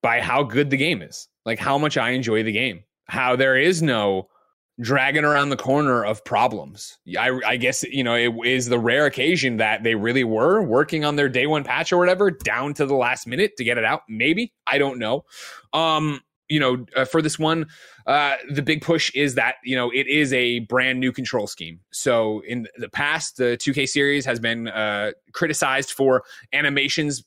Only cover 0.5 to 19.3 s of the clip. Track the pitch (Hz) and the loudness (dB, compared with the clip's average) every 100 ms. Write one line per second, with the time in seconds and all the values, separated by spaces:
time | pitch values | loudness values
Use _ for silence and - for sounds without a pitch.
0.5 | 117 147 135 151 135 - - - _ - | 0 0 0 0 -2 -8 -18 -20 _ -6
1.5 | 113 135 139 151 131 117 127 117 110 110 | -4 0 2 2 0 0 0 0 0 0
2.5 | 104 127 87 _ _ - 131 127 127 135 | -2 -4 -6 _ _ -8 -2 0 2 4
3.5 | 131 156 180 156 117 104 95 95 _ _ | 4 2 2 2 2 2 0 -4 _ _
4.5 | _ _ - 117 139 135 147 151 147 143 | _ _ -12 -2 2 2 2 2 2 0
5.5 | 135 131 139 147 120 104 107 - 107 120 | -2 0 2 2 2 0 -4 -2 2 2
6.5 | 107 69 69 - - - 87 120 127 110 | 0 -12 -16 -18 -18 -8 -2 0 0 -2
7.5 | 123 123 131 - 139 123 120 120 113 120 | 0 0 -2 -4 -2 0 2 2 0 0
8.5 | 131 120 120 117 131 147 135 139 180 127 | 0 0 0 2 4 2 2 0 2 0
9.5 | 113 107 107 113 110 110 127 120 110 135 | 0 0 2 0 0 0 0 0 2 4
10.5 | 208 170 120 156 160 147 147 139 123 143 | 4 4 2 2 0 0 2 2 2 0
11.5 | 151 131 127 165 180 180 185 202 160 104 | 0 0 -2 0 2 4 4 2 0 -4
12.5 | 113 143 143 143 139 120 131 - 127 202 | -2 -4 -2 0 2 0 -2 -6 -2 -2
13.5 | - 117 120 110 143 - 110 131 175 233 | -2 -2 0 0 -2 -6 -2 0 0 -4
14.5 | _ - 135 139 123 110 139 - - - | _ -4 0 0 -2 -4 -4 -6 -20 -20
15.5 | - _ 151 165 156 151 139 _ _ _ | -20 _ -2 0 0 0 -4 _ _ _
16.5 | 151 135 127 117 131 131 160 156 156 156 | 0 2 0 -4 -2 0 0 0 -2 0
17.5 | 165 156 - - - - 139 143 139 - | 0 -4 -12 -20 -10 0 2 2 -2 -4
18.5 | 139 143 156 156 160 - 131 143 | -4 -2 -2 0 0 0 0 0